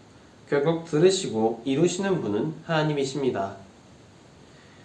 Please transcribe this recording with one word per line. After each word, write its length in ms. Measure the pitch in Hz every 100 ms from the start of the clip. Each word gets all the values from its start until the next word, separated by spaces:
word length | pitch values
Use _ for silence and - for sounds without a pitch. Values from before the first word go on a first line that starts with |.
| - - - - -
결국 380 | 143 151 165 -
들으시고 760 | 151 185 190 - 110 110 117
이루시는 580 | 139 135 175 - 196 175
분은 320 | 113 104 151 156
하나님이십니다. 920 | - 160 151 143 135 147 131 107 98 - - - - - - - - - - - - -